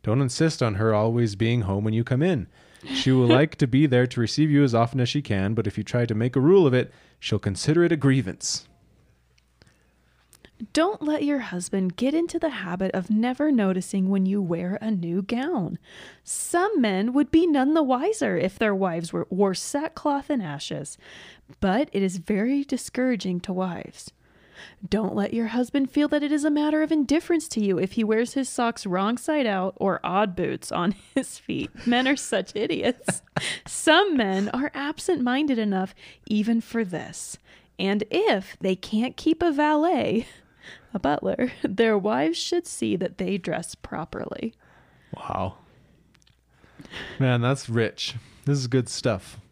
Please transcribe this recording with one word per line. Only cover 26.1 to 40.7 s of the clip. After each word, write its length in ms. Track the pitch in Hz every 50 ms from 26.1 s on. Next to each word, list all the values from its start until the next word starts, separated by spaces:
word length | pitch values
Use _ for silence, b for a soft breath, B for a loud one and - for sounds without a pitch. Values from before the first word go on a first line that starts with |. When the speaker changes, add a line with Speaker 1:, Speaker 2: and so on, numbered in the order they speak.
| 302 294
Speaker 2:
it 100 | 285 285
is 100 | 302 294 285
a 40 | 311
matter 320 | 294 294 294 302 311 311
of 80 | 311 302
indifference 560 | 320 311 277 - 277 330 - - 349 320 - -
to 120 | - 220
you 160 | 208 196 190 165
if 140 | 185 190
he 100 | - 233 220
wears 280 | 208 220 220 247 240
his 160 | - 277 262 -
socks 380 | - - 240 233 233 - -
wrong 320 | 196 175 180 196 214 247 240
side 260 | - - 302 302 262
out 280 | 220 196 190 185 190 190
or 240 | - - 202 175 -
odd 320 | - - 180 196 214 202 175
boots 380 | 185 175 - 131 - - -
on 200 | - 170 175 202 196 - -
<laughs> 100 | - _
his 240 | 269 254 - - -
feet. 320 | _ - - 135 - - - - -
Men 220 | 240 240 247 262 262
are 80 | 285
such 400 | 269 - - 233 196 190 - -
idiots. 640 | 208 220 - 160 - - 247 247 - - - - - - _ _ B B B B B B
Some 500 | - - - - 320 302 349 415 403 320
men 320 | 262 220 196 190 190 202 208 -
are 160 | 247 277 285
absent-minded 840 | - 277 277 294 311 - - - 359 262 247 247 247 269 311 285 254 226
enough 360 | 214 208 196 185 185 190 - B B B B B B
even 360 | - 214 208 202 226 233 226
for 200 | - - - 233
this. 540 | 220 180 175 156 - - - - - - - - b b b b b b b -
And 260 | 190 196 202 208 202 -
if 460 | - 339 427 453 254 190 190 - - _
they 160 | - 196 233
can't 440 | - - - 220 214 233 254 - -
keep 240 | - 320 330 -
a 100 | 349 349
valet, 720 | 285 277 302 302 302 302 311 349 359 254 - - 185 226 - B B B B B B B B B